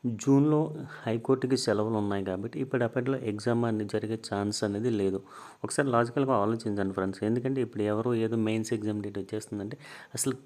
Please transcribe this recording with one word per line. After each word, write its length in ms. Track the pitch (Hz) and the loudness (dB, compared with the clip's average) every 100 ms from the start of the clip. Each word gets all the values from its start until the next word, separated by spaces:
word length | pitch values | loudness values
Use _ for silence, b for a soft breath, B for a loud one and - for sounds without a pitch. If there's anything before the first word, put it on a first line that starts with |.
జూన్లో 540 | 123 110 139 139 147 151 156 151 - - | -4 -2 4 6 6 4 0 -4 -12 -6
హైకోర్టుకి 560 | 117 113 117 135 127 131 | -2 -2 2 2 4 2
సెలవులు 340 | - 104 107 110 | 2 2 2 0
ఉన్నాయి 240 | 101 98 | 0 -2
కాబట్టి 320 | 95 92 113 156 | -2 -4 -4 -6
ఇప్పటికప్పట్లో 560 | 131 131 117 131 127 135 127 | -2 0 0 0 -2 -2 -2
ఎగ్జామ్ 340 | 104 123 117 | -2 0 2
అనేది 220 | 117 107 104 | 2 0 -2
జరిగే 220 | 107 107 110 - | -2 -2 -6 -4
ఛాన్స్ 300 | 101 101 104 | -2 -2 0
అనేది 260 | 107 101 120 | -2 0 0
లేదు. 280 | 107 98 95 B B B B | 2 0 0 B B B B
ఒకసారి 240 | - - 139 | -4 0 4
లాజికల్గా 400 | 117 117 143 135 117 | 4 4 2 2 4
ఆలోచించండి 520 | 101 113 110 101 98 95 | 4 0 -2 0 0 0
ఫ్రెండ్స్. 240 | 95 95 107 | -2 0 0
ఎందుకంటే 320 | 120 131 135 | 2 0 0
ఇప్పుడు 220 | 117 - 107 | -2 0 0
ఎవరో 180 | 107 120 113 113 | 2 2 2 2
ఏదో 100 | 117 | 2
మెయిన్స్ 340 | 110 110 113 | 2 0 0
ఎగ్జామ్ 280 | 113 107 104 | -2 -2 -2
డేట్ 140 | 101 101 | -4 -6
వచ్చేస్తుందంటే 540 | 95 107 - 104 101 147 B B B | -6 -6 -6 -6 -6 -8 B B B
అసలు 200 | - 139 123 | -4 -4 -4